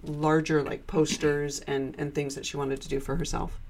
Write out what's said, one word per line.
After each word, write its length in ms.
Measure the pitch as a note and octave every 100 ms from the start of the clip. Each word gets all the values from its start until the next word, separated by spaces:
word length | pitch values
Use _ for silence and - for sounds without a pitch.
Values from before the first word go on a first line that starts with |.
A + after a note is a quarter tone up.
larger, 580 | D3+ D3 D#3 D#3 D#3 D#3
like, 260 | C3+ - -
posters 760 | D#3+ D3+ - D3+ D3 C#3+ -
and, 340 | - C#3 C3+ -
and 160 | D3
things 220 | D3 C#3 C3+
that 100 | -
she 120 | C#3+
wanted 240 | C3+ C3+
to 80 | -
do 100 | C#3
for 160 | - D3+
herself. 460 | D3+ - E3+ -